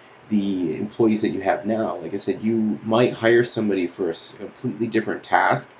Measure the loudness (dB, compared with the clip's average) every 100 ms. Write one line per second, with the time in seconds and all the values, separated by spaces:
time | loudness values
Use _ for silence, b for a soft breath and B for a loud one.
0 | B B -2 0 0 -2 -2 -4 -6 2
1 | 2 4 0 0 0 0 -2 -2 -2 -4
2 | -8 -6 -4 -2 0 0 0 -2 0 2
3 | 2 2 4 4 4 -2 0 0 -2 -2
4 | -4 -4 -10 -12 -16 -8 -8 -4 -2 -2
5 | -2 -6 0 2 4 2 -4